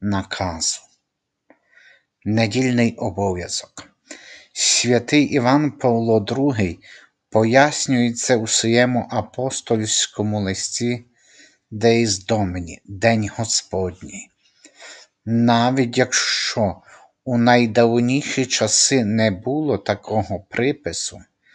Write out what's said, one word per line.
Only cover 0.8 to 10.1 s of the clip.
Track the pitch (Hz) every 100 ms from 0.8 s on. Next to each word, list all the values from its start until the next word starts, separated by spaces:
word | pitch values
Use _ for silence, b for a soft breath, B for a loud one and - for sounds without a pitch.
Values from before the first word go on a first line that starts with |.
| _ _ _ _ _ _ _ b b b b b b _
Недільний | 101 110 113 117 131 120 117
обов'язок. | - 110 90 98 90 87 - - - - _ B B B B B
Святий | - - - 120 120 117 151
Іван | 143 143 120 143 147
Павло | - 123 117 113 110
Другий | 101 123 143 113 92 82 B B B _ _
пояснює | 110 113 127 147 143 - 127 120
це | 120 - 123
у | 110
своєму | - 113 117 123 123 110
апостольському | 120 107 - 131 - - 113 107 - -